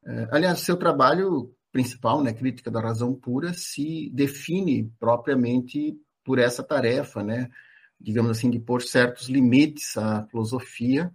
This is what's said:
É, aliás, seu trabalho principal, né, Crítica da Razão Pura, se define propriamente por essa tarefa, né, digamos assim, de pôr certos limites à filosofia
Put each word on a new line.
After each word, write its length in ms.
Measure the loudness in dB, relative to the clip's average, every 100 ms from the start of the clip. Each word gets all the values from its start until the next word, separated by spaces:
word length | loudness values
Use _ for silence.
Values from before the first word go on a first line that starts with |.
É, 240 | -10 -8 0
aliás, 300 | 2 2 0
seu 160 | 0 0
trabalho 760 | 2 4 4 4 2 0 -4 _ _
principal, 480 | -2 -2 -2 0 2
né, 100 | 0
Crítica 380 | -2 -6 -6 -6
da 100 | -4
Razão 320 | -2 -2 -2
Pura, 400 | -4 -4 -4 -4
se 560 | -8 -10 -6 -6 -6 -8
define 800 | -2 -2 -2 -6 -2 0 0 -2 -2
propriamente 1000 | 2 2 2 0 2 0 -2 -4 -4 -6 _ _
por 140 | -2 2
essa 240 | 2 0
tarefa, 580 | -2 0 2 0 -2 -6
né, 300 | -4 -4 -6 -10 -20 _ _ _
digamos 300 | -4 0 2
assim, 180 | 2 0
de 120 | 0
pôr 200 | -2 -4
certos 480 | 0 2 2 0 -2
limites 680 | 2 6 6 4 0 -8 -4
à 260 | -2 -2 -4
filosofia 840 | -6 -4 -4 -8 -6 0 0 0